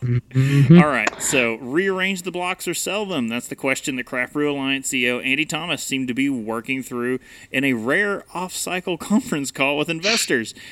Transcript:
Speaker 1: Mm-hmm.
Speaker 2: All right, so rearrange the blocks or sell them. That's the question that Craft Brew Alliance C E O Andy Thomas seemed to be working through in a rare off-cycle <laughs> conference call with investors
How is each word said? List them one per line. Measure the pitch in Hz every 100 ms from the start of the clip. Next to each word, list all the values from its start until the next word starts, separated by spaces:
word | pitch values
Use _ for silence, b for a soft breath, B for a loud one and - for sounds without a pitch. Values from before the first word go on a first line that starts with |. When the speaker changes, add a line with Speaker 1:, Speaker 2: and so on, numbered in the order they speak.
Speaker 1:
Mm-hmm. | 123 120 - 131 135 143 135 170
Speaker 2:
All | 151
right, | 123 110 -
so | - 139 117 113
rearrange | 123 151 196 185 185 190
the | 180
blocks | 175 180 185 -
or |
sell | 165 - 196
them. | 202 165 113
That's | 120 -
the | 143
question | 139 131 - 127
that | 120
Craft | 131 123
Brew | 147 147
Alliance | 143 135 135 131
C | 131 123
E |
O | 123
Andy | 131 139
Thomas | 156 156 170 151
seemed | - 135 131
to |
be | 123 139
working | 131 107 113 113 135
through | 120 123 120 127 B B B
in | 131
a | 139
rare | 120 113 170 208 196 -
off-cycle | 170 180 - - 180 185 170
<laughs> | -
conference | 208 - 156 135
call | - 139 147
with | 151
investors | 165 196 226 - 131 110 B B